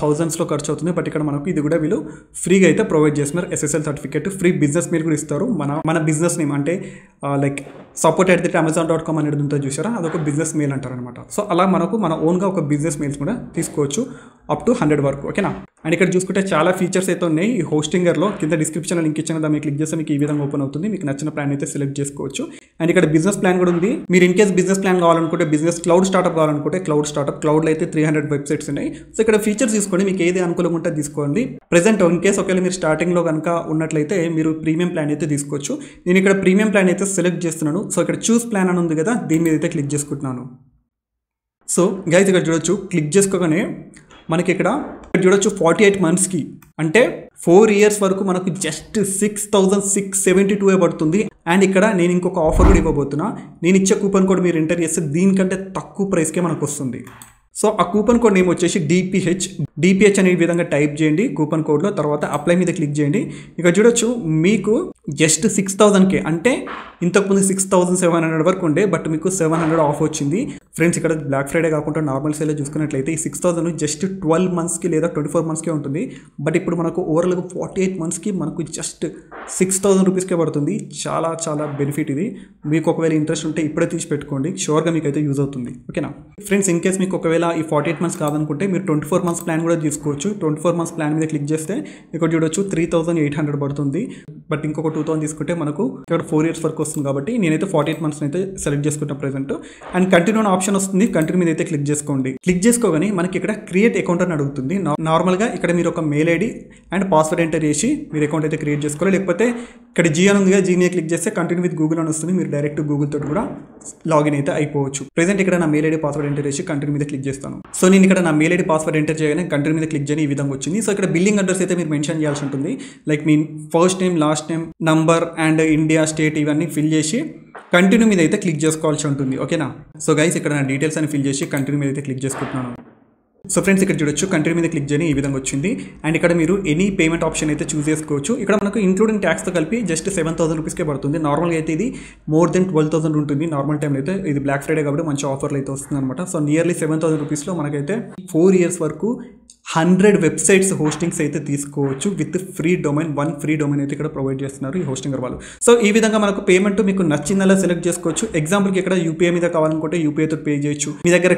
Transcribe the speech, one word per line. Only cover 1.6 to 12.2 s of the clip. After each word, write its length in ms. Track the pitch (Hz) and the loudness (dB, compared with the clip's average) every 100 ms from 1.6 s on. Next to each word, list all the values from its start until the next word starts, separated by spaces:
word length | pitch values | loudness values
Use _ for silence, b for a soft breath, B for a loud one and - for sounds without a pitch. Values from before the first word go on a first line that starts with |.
| 147 | 0
కూడా 120 | 170 | 0
వీళ్ళు 140 | 151 220 - B B - | 0 -2 -4 B B -8
ఫ్రీగా 240 | - 196 180 | 2 4 6
అయితే 140 | 156 185 | 4 2
provide 240 | 160 151 143 | 4 2 2
చేస్తున్నారు. 280 | 143 175 175 160 | -2 -2 -4 -4
ఎస్ఎస్ఎల్ 300 | 151 160 151 | -2 -2 -2
certificate, 400 | 143 135 151 175 190 | -6 -6 -6 -6 0
free 80 | 180 156 | 2 2
business 260 | 147 165 147 | 2 0 0
meal 140 | 165 160 | -2 0
కూడా 100 | 147 | -2
ఇస్తారు. 280 | - 147 220 185 | -2 -2 -2 -2
మన, 180 | 143 147 156 | -2 -2 0
మన 80 | 165 156 | 0 2
business 280 | 151 170 165 | 2 0 0
name 120 | 147 143 | -2 -2
అంటే, 160 | 143 180 B B B B 139 | -2 -2 B B B B -4
ఆ, 60 | 143 139 | -2 -2
like 160 | 139 - - - - | -4 -12 -18 -18 -2
support 240 | 165 160 185 | 0 2 4
at 60 | 175 160 | 2 2
the 60 | 180 | 0
amazon 240 | 160 160 165 | 0 0 0
dot 100 | 160 165 | 0 0
com 80 | 156 | -2
అనేది 220 | 151 143 143 | -2 -2 -2
ఉంటుంది 180 | 143 139 | -2 -4
చూసారా, 220 | - 160 233 | -4 -4 -4
అదొక 200 | 165 165 151 | -4 -4 -2
business 260 | 143 156 151 | -2 -2 -2
meal 120 | 147 135 | -2 -2
అంటారు 180 | 127 123 | -6 -10
అనమాట. 220 | 123 127 123 - | -12 -14 -12 -6
So 60 | 202 | -2
అలా 120 | 170 190 | 2 2
మనకు 220 | 180 175 226 180 | 2 2 0 -2
మన 80 | 160 | 0